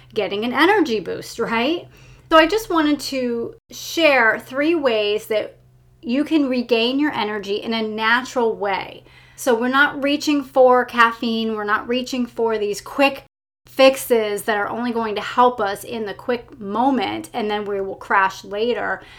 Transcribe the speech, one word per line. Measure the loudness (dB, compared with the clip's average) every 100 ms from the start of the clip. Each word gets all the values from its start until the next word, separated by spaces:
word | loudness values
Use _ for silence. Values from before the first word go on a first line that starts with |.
| -10
getting | -4 -4 -2 -2
an |
energy | 2 4 4 2 -2
boost, | -4 -10 -10 -6
right? | -2 0 0 -2 -8 -20 -20 -16 4
So | 6
I | 6
just | 2 0
wanted | 2 2 0
to | -2 -4 -2 -4 -6 -12 _
share | -16 -8 2 4 6 4 2
three | -6 -2 0 2
ways | 2 0 0 -2 -2
that | -4 -4 -14 _ _ _ _
you | -4 -2
can | 2 2 2
regain | 0 0 2 2 0
your | -2
energy | -2 -4 -6 -4 -6
in | -4
a | -4
natural | -4 -2 2 2 0 -2 -2 -2
way. | -4 -4 -6 -16 -20 -20 -20 -6
So | 0 2
we're | 2
not | 2 2 0
reaching | 0 0 0 -2
for | 0 4 6 6 2
caffeine. | 0 -2 -2 -4 -2 -2 -4
We're |
not | -2 -2 -2
reaching | -4 -4 -6 -6
for | -2 -2 0
these | -4 -6
quick | -8 0 0 0 -16 _ _ _ _
fixes | 6 6 6 0 0 0 -4
that | -2 -2
are | -2
only | -4 -4
going | -2 -4 -4
to |
help | -2 4 4 4
us | -4 -4
in | -8 -8 -8
the |
quick | -8 -4 -6 -6 -14
moment, | -8 0 2 2 -2 -6 -8
and | -6 -4
then | -4 -4
we | -4
will | -6 -8
crash | 0 2 2 -2
later. | -10 -4 -2 -2 -4 -6 -10